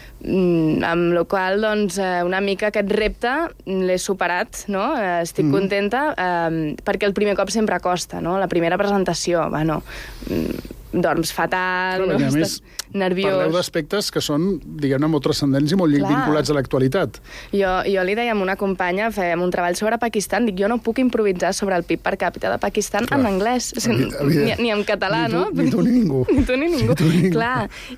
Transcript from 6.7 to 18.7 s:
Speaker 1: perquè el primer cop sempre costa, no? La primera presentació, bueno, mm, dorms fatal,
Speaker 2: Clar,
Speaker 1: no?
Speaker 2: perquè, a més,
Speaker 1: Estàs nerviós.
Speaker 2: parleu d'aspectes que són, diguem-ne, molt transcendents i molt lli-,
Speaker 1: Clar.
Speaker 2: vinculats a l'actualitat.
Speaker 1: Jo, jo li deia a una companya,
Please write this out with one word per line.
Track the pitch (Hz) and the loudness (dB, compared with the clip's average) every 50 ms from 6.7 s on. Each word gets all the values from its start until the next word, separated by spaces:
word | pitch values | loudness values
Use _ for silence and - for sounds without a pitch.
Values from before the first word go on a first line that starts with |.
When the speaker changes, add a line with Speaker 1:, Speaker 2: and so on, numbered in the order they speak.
| - - - | -6 -6 -4
Speaker 1:
perquè | - 202 196 214 | -4 -2 0 0
el | 202 196 | 0 0
primer | - 208 208 196 | 2 0 0 2
cop | 180 196 196 | 0 0 0
sempre | 190 226 220 208 190 175 | 0 0 0 0 0 0
costa, | - 180 180 170 - - - 170 | 0 0 -2 -2 -4 -6 -8 -6
no? | 165 165 180 196 | -4 -2 -2 0
La | 190 | 0
primera | 170 - 175 170 165 175 | 0 0 0 0 2 2
presentació, | 180 202 202 202 196 185 175 170 - - 180 170 170 156 - | 2 2 2 2 0 0 0 -2 -2 -2 0 0 0 0 0
bueno, | - 147 156 160 151 - - - - - - - - - - - | -2 -2 0 0 -2 -2 -6 -10 -14 -14 -14 -14 -14 -12 -8 -6
mm, | - - 80 - - - - - - - - - - | -4 -2 -2 -4 -6 -8 -10 -14 -16 -18 -12 -6 -2
dorms | 180 170 170 147 165 160 156 - | 0 0 0 2 0 -2 -2 -2
fatal, | - 165 165 - 185 185 185 185 180 185 185 185 190 190 | -2 -2 -2 0 -2 -2 0 -2 -2 -2 -2 -2 -2 0
Speaker 2:
Clar, | 185 | 0
Speaker 1:
no? | 185 202 | 2 2
Speaker 2:
perquè, | 269 135 | 2 2
a | 135 | 2
més, | 151 160 - - - | 0 0 0 -2 -8
Speaker 1:
Estàs | - - - - - - - | -12 -16 -16 -16 -12 -8 -4
nerviós. | 202 190 185 180 185 196 196 196 | -2 0 0 0 0 0 2 2
Speaker 2:
parleu | 185 180 160 160 | 2 2 2 0
d'aspectes | 180 170 - - 170 151 - - 202 202 - | 0 -2 -2 -2 -4 -4 -2 -2 -2 -2 -2
que | - 156 | -2 -4
són, | 131 - 151 147 170 196 196 139 - | -2 0 0 0 0 0 -2 -2 -6
diguem-ne, | 147 160 156 143 135 135 131 151 | -10 -8 -2 0 0 2 2 2
molt | 156 160 143 139 | 2 2 2 2
transcendents | 156 - - 151 139 135 139 147 147 | 0 0 0 2 2 2 2 2 2
i | 175 | 2
molt | 196 180 160 147 | 4 4 4 4
lli-, | 143 | 4
Speaker 1:
Clar. | 143 - | 4 2
Speaker 2:
vinculats | 147 - - - 151 151 139 123 | 2 2 2 2 2 2 2 2
a | 151 | 2
l'actualitat. | 143 127 - - 135 131 131 131 196 170 120 - - - - - - - - - | 0 0 0 0 2 2 2 2 2 0 -2 -4 -8 -18 -18 -18 -18 -10 -4 -2
Speaker 1:
Jo, | 202 196 185 185 185 - | 0 2 2 2 0 0
jo | - 202 185 185 | 0 0 0 2
li | 180 208 | 0 0
deia | 220 240 240 220 | 0 0 0 0
a | |
una | 208 190 185 196 | 0 0 -2 -2
companya, | 190 214 196 | -2 -2 -2